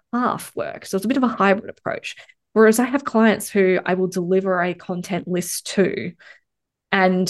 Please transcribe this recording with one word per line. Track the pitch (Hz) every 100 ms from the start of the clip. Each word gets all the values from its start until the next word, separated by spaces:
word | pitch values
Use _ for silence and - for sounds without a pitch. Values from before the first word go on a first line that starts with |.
| _
half | 240 247 - - -
work. | - - -
So | 190
it's | 208
a |
bit | 269
of |
a | 247
hybrid | - 196 196 196
approach. | - - - - - - _ _
Whereas | 220 220 220
I |
have | 247 277
clients | 285 220 220 208 -
who | 208 185 180
I | - 180
will | 185
deliver | 185 175 190 190 180
a | 180 175
content | - 180 175 175 -
list | 180 180 - -
to, | - 185 - 175 - - - _ _ _ _ _
and | 196 185 185